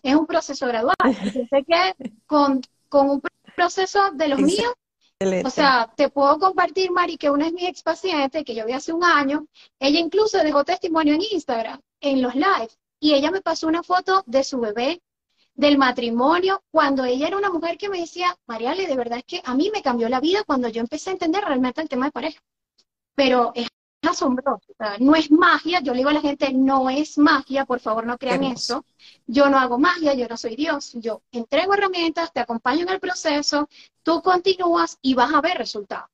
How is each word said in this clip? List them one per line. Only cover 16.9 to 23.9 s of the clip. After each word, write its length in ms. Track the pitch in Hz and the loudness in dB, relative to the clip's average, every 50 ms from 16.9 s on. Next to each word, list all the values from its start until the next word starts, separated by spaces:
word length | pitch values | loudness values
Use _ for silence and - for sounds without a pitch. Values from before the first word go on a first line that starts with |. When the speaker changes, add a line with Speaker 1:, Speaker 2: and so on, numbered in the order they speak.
| 277 262 262 | 2 0 0
Speaker 1:
ella 220 | 247 247 262 294 | -2 0 -2 -2
era 100 | 339 392 | -2 -2
una 120 | 392 403 392 | -2 -2 -2
mujer 260 | 359 311 330 339 339 | -2 -2 -4 -6 -6
que 120 | - 415 403 | -6 -6 -6
me 100 | 392 349 | -6 -6
decía, 360 | 339 320 - 359 359 359 359 _ _ | -8 -8 -6 -4 -2 -2 -4 _ _
"Mariale, 400 | - 233 220 233 247 320 381 381 | -12 -8 -6 -4 -4 -2 -4 -2
de 80 | 339 269 | -2 -2
verdad 220 | 254 240 233 233 247 | -4 -4 -4 -6 -8
es 60 | - | -8
que 160 | - 349 349 - | -10 -12 -10 -6
a 100 | 254 247 | -4 0
mí 160 | 262 330 415 427 | 0 0 0 -2
me 80 | 403 - | -2 -2
cambió 260 | 269 247 233 226 226 | -2 -2 0 0 0
la 100 | 262 254 | -2 0
vida 220 | 285 320 370 415 415 | 0 0 0 0 0
cuando 240 | - 294 262 247 233 | 0 -2 -2 -2 -2
yo 120 | 214 226 | -4 -4
empecé 280 | 233 240 302 302 - 381 | -6 -6 -6 -8 -6 -6
a 20 | 381 | -6
entender 300 | 370 359 320 330 403 403 | -2 -2 0 0 0 0
realmente 360 | 359 285 254 262 254 240 - | -2 0 0 0 -2 -2 -4
el 80 | 320 311 | -8 -4
tema 180 | 269 247 262 | -4 -2 -4
de 40 | 294 - | -4 -4
pareja". 280 | - 285 320 302 _ _ _ _ _ _ _ _ _ _ _ _ _ _ _ _ | -6 -8 -8 -10 _ _ _ _ _ _ _ _ _ _ _ _ _ _ _ _
Pero 360 | - 277 262 254 247 240 233 - | 2 2 4 4 2 2 0 -2
es 120 | 240 233 - _ _ _ _ | -6 -8 -8 _ _ _ _